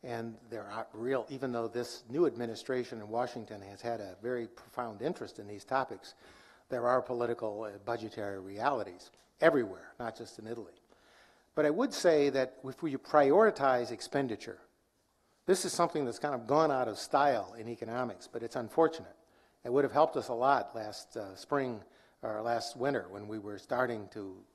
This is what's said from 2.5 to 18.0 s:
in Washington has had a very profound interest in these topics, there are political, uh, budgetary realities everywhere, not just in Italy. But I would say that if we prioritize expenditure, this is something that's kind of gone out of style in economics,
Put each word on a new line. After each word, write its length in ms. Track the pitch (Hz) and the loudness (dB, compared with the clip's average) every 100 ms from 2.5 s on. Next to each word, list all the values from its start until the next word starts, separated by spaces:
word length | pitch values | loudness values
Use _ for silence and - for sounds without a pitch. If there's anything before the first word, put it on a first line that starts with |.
| 110 - 127 120 117 | -6 -4 -4 -4 -8
in 80 | 104 | -6
Washington 540 | 117 123 123 107 107 | -2 -2 -6 -12 -14
has 180 | 98 101 | -14 -10
had 200 | 117 113 | -6 -6
a 160 | 101 92 | -8 -8
very 260 | 113 123 113 | -4 -4 -6
profound 520 | - - - 120 101 | -12 -12 -8 -8 -4
interest 380 | 135 180 101 - | -4 -4 -8 -12
in 80 | 104 | -12
these 180 | 104 | -12
topics, 500 | - 135 131 98 - - - - - - _ | -2 -2 -2 -6 -14 -20 -20 -20 -20 -20 _
there 180 | 127 120 | 0 4
are 140 | 127 | 4
political, 640 | 120 120 120 117 110 104 | 2 -2 0 -2 -4 -6
uh, 160 | 107 101 101 | -8 -8 -6
budgetary 540 | 117 107 - 101 98 | -4 -4 -6 -6 -6
realities 680 | 95 101 127 135 95 87 - _ _ _ | -10 0 0 0 -4 -10 -20 _ _ _
everywhere, 540 | 160 147 107 92 - - | 6 6 0 -4 -16 -10
not 200 | 117 - | -10 -8
just 200 | 117 - | -16 -14
in 80 | 110 | -10
Italy. 280 | 117 92 - _ _ _ - - _ _ | -10 -10 -18 _ _ _ -20 -20 _ _
But 100 | - | 0
I 60 | 151 | 2
would 240 | 160 262 | 2 0
say 340 | - 180 156 143 | 4 6 6 6
that 260 | 135 131 - | 2 -2 -4
if 180 | 131 131 | -14 -6
we 120 | 160 135 | -4 -4
prioritize 920 | - 151 139 165 220 208 139 127 117 | 4 6 8 8 6 6 4 4 0
expenditure, 680 | 113 - 143 135 107 - 92 _ _ _ _ _ _ _ _ - | -6 -4 -2 -2 -4 -8 -14 _ _ _ _ _ _ _ _ 2
this 180 | 185 | 2
is 80 | 185 | 2
something 320 | - 170 156 | 2 2 2
that's 140 | 131 113 | -2 -2
kind 160 | 147 | -2
of 120 | 131 113 | -4 2
gone 240 | 147 160 | 4 6
out 180 | 131 120 | 4 0
of 100 | 101 | -4
style 560 | - 143 143 120 98 120 | 0 4 6 4 -2 -10
in 100 | 113 | -10
economics, 600 | 117 110 120 | -8 -6 -4